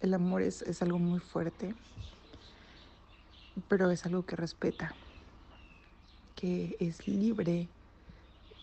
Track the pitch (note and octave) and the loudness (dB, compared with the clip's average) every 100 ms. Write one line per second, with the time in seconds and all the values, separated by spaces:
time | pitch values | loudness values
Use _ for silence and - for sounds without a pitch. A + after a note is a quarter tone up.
0 | F#3+ F#3 F3+ F#3 F#3+ - - E3+ F3 F3 | 2 2 2 2 0 -2 -6 0 0 2
1 | F3 F3+ - F3 E3 - F3+ A3+ - - | 2 0 -2 -4 -4 -4 -8 -8 -14 -16
2 | - - - - - - - - - - | -16 -16 -20 -20 -20 -20 -20 -20 -20 -20
3 | - - - - - G3 - G3 F3+ F3 | -20 -20 -20 -20 -14 -14 2 4 4 2
4 | E3+ F3+ F3 E3+ E3 - - - D#3+ - | 0 -2 -2 -4 -6 -2 -2 -2 -8 -8
5 | - - - - - - - - - - | -18 -20 -20 -20 -20 -20 -20 -20 -20 -20
6 | - - - - F3+ F3 E3+ - E3+ - | -20 -20 -20 -4 -2 0 -2 0 -2 -2
7 | - G3+ A3 G#3+ E3+ E3+ F3 - - - | -2 2 2 2 2 2 -2 -10 -20 -20
8 | - - - - - - | -20 -20 -20 -20 -20 -20